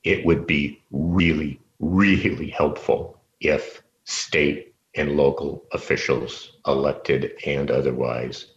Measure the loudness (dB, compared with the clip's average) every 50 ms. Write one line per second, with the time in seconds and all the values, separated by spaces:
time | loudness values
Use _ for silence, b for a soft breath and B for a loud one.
0 | 2 0 0 2 4 4 2 2 2 0 0 0 0 -2 -6 _ _ _ -6 -4
1 | -2 2 2 4 4 4 2 2 -2 -4 -8 -10 _ _ _ _ -2 2 4 4
2 | 6 6 4 4 2 0 -2 -2 -6 -8 -2 0 0 0 0 -2 0 0 0 0
3 | 0 -10 -14 _ _ _ _ _ 0 0 2 2 -2 -8 -14 -20 _ _ _ _
4 | _ -8 -8 -8 -6 0 0 2 2 2 0 -2 -8 -16 _ _ _ _ -6 -4
5 | -2 0 2 4 4 4 2 0 -6 -6 -8 -8 -10 _ -10 -10 -2 -2 -2 -2
6 | 2 0 0 0 0 -8 -10 -14 -16 -20 _ _ _ 0 0 2 2 0 -2 -2
7 | -2 -2 0 0 -2 -4 -8 -8 -6 -4 -2 -2 0 0 0 0 2 0 0 0
8 | -2 -2 -2 -4 -6 -8 -8 -12 -16 -20 _